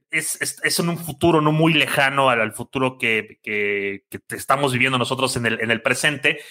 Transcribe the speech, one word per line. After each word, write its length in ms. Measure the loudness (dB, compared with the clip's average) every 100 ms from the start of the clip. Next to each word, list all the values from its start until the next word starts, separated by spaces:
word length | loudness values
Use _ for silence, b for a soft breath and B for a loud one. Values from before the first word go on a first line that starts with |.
| -8
es, 320 | -6 -4 -6
es, 180 | -8 -4
es 160 | -2 0
en 100 | -2
un 80 | -4
futuro 420 | -8 0 4 4
no 100 | 4
muy 220 | 4 4
lejano 560 | 4 2 2 2 4 2
al, 100 | 2
al 120 | 0
futuro 440 | -4 -8 -2 -2 -2
que, 420 | -2 -2 -4 -12
que, 640 | -8 -4 -2 -2 -4 -8 _
que 80 | -16
te-, 180 | -12 -10
estamos 360 | -2 0 0
viviendo 240 | 0 0 0
nosotros 380 | -2 -2 -2 0
en 80 | -2
el, 160 | -2
en 80 | -2
el 120 | 0
presente, 560 | 0 0 0 0 -2 -2 B